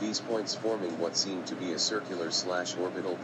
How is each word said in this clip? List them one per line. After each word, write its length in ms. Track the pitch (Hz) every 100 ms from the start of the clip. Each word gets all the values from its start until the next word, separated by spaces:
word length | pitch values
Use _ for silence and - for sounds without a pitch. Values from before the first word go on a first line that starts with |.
these 180 | 107 107
points 380 | - 113 104 -
forming 420 | 110 110 90 80
what 180 | 85 -
seemed 300 | 98 92 -
to 80 |
be 180 | - 90
a 60 | 78
circular 540 | - 107 95 90 82
slash 440 | - 90 90 90 87
orbital 400 | 90 90 90 85